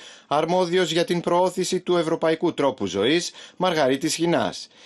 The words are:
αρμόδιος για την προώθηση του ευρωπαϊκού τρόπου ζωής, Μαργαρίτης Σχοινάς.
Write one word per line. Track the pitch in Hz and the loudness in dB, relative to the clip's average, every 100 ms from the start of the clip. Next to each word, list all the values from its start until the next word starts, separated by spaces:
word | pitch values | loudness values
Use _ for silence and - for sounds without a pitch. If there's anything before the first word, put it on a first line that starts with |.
| - - _ | -18 -20 _
αρμόδιος | 147 165 185 175 185 170 | -2 0 0 2 0 0
για | 165 170 | 0 0
την | 175 | -2
προώθηση | 165 170 185 185 175 180 | 0 2 2 0 -2 -4
του | - 175 | 0 0
ευρωπαϊκού | 156 165 160 160 170 | 0 0 0 0 0
τρόπου | 143 139 131 98 | 0 0 0 -4
ζωής, | 95 113 170 - - - - | 0 2 0 -2 -12 -20 -4
Μαργαρίτης | 180 160 131 135 151 | 0 2 2 2 -2
Σχοινάς. | - 170 147 92 - - - | -2 0 0 -2 -6 -14 -20